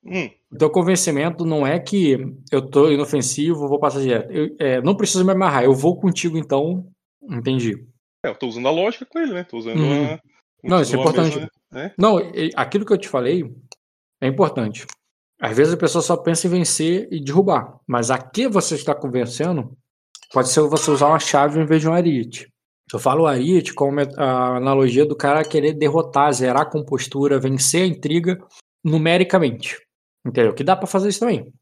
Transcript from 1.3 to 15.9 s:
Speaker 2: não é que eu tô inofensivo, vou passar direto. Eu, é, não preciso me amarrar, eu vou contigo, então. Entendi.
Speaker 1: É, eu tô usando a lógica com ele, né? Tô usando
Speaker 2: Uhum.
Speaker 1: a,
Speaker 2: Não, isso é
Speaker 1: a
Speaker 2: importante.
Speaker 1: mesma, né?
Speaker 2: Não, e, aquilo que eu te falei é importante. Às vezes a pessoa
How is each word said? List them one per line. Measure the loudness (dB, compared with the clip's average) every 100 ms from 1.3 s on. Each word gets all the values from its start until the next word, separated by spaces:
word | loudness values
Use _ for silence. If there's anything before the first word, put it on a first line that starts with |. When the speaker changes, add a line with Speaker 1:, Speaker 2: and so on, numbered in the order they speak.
| -2
Speaker 2:
não | -2 0 0
é | -2
que | -2 0 2 0 -2 -12 -4
eu | -4 0
tô | 4 4
inofensivo, | 4 0 -2 -2 -2 -2 -2 -2
vou | 0
passar | 0 0
direto. | 0 -2 -2
Eu, | -4 -6 -2
é, | -2 0
não | 0 0
preciso | 0 2
me | 2
amarrar, | 2 2 2
eu | 4
vou | 4 2 2
contigo, | 0 0 -2 -4
então. | -2 -2 -2 -4 -8 _ _ _
Entendi. | -12 -8 -4 -2 -2 -6 -12 _ _ _
Speaker 1:
É, | -10
eu |
tô | -8 -8
usando | -4 -2
a |
lógica | 0 -2 -4 -12
com | -6
ele, | -6
né? | -6
Tô | -10 -12
usando | -6 -2
Speaker 2:
Uhum. | 0 0 -2
Speaker 1:
a, | -6 _ _ _ _
Speaker 2:
Não, | -2 0
isso | 2
é | 2
Speaker 1:
a |
Speaker 2:
importante. | 2 2 0 -2
Speaker 1:
mesma, | -10 _ _
né? | -12 -12 0
Speaker 2:
Não, | 2 2
e, | 0 -4 -6 -4
aquilo | -2 -2 0
que |
eu | -2
te | 0
falei | -4 0 -2 -4 -12 _ -20 _ _ _ _
é | -4
importante. | 0 0 0 -6 -8 -18 -20 _ _ _ _
Às | -4 2
vezes | 2
a | 2
pessoa | 0